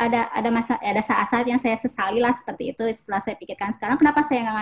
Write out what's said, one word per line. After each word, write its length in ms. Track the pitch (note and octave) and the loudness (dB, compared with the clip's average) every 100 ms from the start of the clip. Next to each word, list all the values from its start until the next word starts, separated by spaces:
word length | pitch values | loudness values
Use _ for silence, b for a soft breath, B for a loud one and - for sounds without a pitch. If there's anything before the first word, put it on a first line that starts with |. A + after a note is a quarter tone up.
ada, 320 | A#3 A#3 - | 0 0 0
ada 160 | - A#3 | -2 0
masa, 320 | A#3 A#3 A3+ | 2 0 -2
ada 240 | G#3 G#3 | 0 0
saat-saat 400 | G#3+ G#3 G#3 A#3+ | 0 0 2 0
yang 160 | B3 B3 | 2 0
saya 160 | A#3 A3+ | 0 0
sesali 480 | B3 - G3 A3 | -2 -4 -2 2
lah 80 | A#3+ | 2
seperti 400 | B3 - - A#3+ | 0 -4 -8 -8
itu. 120 | - A3+ A3 | -4 -4 -4
Setelah 240 | - G3 | -6 -6
saya 160 | - G3+ | -4 -8
pikirkan, 400 | - - G3+ - | -10 -6 -4 -4
"Sekarang, 240 | G#3+ C#4 | -2 4
kenapa 240 | D4 D4+ | 4 4
saya 240 | D4 B3+ A3+ | 2 0 0
nggak 80 | G#3+ | -2